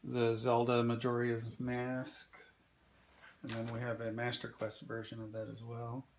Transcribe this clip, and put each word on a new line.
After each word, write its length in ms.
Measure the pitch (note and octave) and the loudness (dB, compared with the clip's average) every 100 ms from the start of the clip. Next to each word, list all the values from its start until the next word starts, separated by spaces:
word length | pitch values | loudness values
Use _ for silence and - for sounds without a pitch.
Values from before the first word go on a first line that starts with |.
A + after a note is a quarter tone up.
The 320 | - B2 A#2 | -2 2 4
Zelda 480 | A2+ A#2+ A#2+ A#2+ A#2+ | 4 4 6 6 6
Majora's 640 | A#2+ A#2 B2 A#2+ A#2+ A#2 A2+ A#2 | 6 4 2 2 2 0 -2 -4
Mask. 720 | B2 B2 B2 B2+ C3 - - - - _ _ _ _ _ _ - - - | -2 -2 -2 -4 -4 -8 -10 -18 -20 _ _ _ _ _ _ -20 -20 -14
And 80 | B2+ | -6
then 200 | A2+ A#2 | -4 -4
we 60 | A#2 | -2
have 220 | A#2+ A2+ | -2 -2
a 100 | A#2 | -2
Master 380 | A2+ A#2+ A#2 A#2+ | 0 -2 -2 -6
Quest 320 | - A2+ - | -4 -4 -4
version 420 | - A2+ G#2+ A2+ | -6 -6 -6 -8
of 80 | A2 | -8
that 120 | A2 A2 | -6 -6
as 100 | G#2+ | -8
well. 420 | A2+ A#2 A#2 B2 - | -8 -8 -6 -6 -8